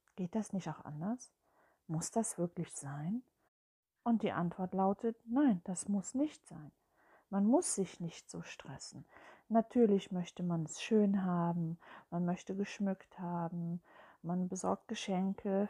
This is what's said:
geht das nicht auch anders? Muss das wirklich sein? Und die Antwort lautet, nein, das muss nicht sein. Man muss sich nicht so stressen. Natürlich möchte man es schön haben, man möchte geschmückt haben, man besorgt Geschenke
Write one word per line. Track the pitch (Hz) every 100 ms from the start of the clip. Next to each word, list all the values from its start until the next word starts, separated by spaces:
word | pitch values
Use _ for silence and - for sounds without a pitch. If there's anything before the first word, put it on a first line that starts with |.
| _ -
geht | 180 220
das | 202
nicht | 190 165
auch | 151 -
anders? | 151 190 247 - _ _ _ _ _ -
Muss | 160 -
das | 226 220 -
wirklich | 175 - 165
sein? | - 139 143 160 240 - _ _ _ _ _ _ _
Und | 233 220
die | 202
Antwort | 98 175 - 185
lautet, | 190 190 196 233 233 226
nein, | 247 294 180
das | - 180 -
muss | 202 -
nicht | 262 302 - -
sein. | 165 151 - _ _ _ - _
Man | 196 208
muss | 302 349
sich | - 180 -
nicht | 170 - -
so | 170
stressen. | - - - 139 - - - - - - _
Natürlich | 220 220 247 220 196 -
möchte | 180 175 -
man | 180 165 156
es | -
schön | - 220 202 196 185
haben, | 175 170 170 165 165 - - -
man | 175 175
möchte | 180 - 190
geschmückt | 202 - 196 185 - -
haben, | 175 175 170 175 170 175 - - - -
man | 160 180 180
besorgt | 185 190 190 -
Geschenke | 214 - 185 190 196 208 196